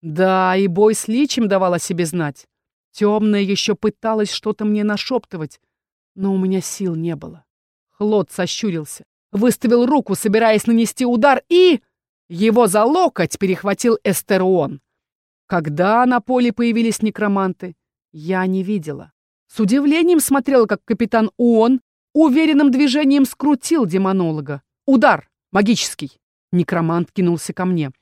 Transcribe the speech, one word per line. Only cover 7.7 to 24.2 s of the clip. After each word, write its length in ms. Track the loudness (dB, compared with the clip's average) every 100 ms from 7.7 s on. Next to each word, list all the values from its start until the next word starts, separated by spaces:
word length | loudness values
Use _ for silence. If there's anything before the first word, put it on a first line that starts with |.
| _ _
Хлод 420 | _ -2 0 -2
сощурился, 720 | -6 -6 -4 -4 -6 -8 -16 -20 _ _
выставил 540 | 0 0 0 0 2 2
руку, 300 | 0 -2 -4
собираясь 520 | 0 2 4 2 2
нанести 380 | 0 0 -2 -2
удар, 380 | 2 2 2 _
и... 320 | 4 4 4 _ _ _ _ _
Его 380 | -2 2 4 4
за 180 | 4 2
локоть 520 | 2 0 0 -4 -2
перехватил 600 | -2 -2 -4 -2 0 0
Эстеруон. 760 | -2 -4 -2 0 2 0 -2 -8 _ _ _ _ _ _ _
Когда 580 | -4 -4 -2 0 2 2
на 160 | 0
поле 320 | 0 0 0
появились 480 | 0 -2 0 0 -2
некроманты, 720 | -4 -2 -2 0 -2 -6 -14 -18 _ _ _
я 340 | -16 -6 -4 -2
не 160 | -4
видела. 480 | -4 -6 -6 -12 -14 _ _ _ _
С 120 | -4
удивлением 600 | 0 2 2 2 4 2
смотрела, 460 | 2 0 2 2 2
как 180 | -2 _
капитан 460 | -4 0 0 -2 _
Уон 440 | 2 4 4 2 _ _ _
уверенным 580 | 2 4 4 4 4 4
движением 540 | 4 2 2 2 2 2
скрутил 600 | 0 0 0 0 -2 0
демонолога. 760 | 0 0 0